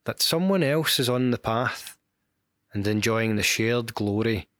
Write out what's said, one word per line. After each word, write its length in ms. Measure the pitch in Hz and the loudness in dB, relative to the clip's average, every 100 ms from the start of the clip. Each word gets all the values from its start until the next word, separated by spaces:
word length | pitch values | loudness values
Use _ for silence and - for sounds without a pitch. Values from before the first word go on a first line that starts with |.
| - | -8
that 160 | - | -2
someone 420 | - 165 190 190 | 0 2 2 2
else 340 | 139 156 151 - | 2 2 0 0
is 120 | 123 | 0
on 220 | 123 127 | 2 2
the 60 | 120 | 0
path 600 | - 113 127 - - - _ _ _ _ _ _ _ | 0 -2 -2 -6 -12 -20 _ _ _ _ _ _ _
and 160 | 104 98 | -4 -2
enjoying 480 | 107 110 113 113 107 | 0 0 0 0 0
the 80 | |
shared 500 | 95 - 113 120 113 | 0 0 0 0 -2
glory 540 | - 104 104 113 104 - _ | -4 -2 0 0 -2 -6 _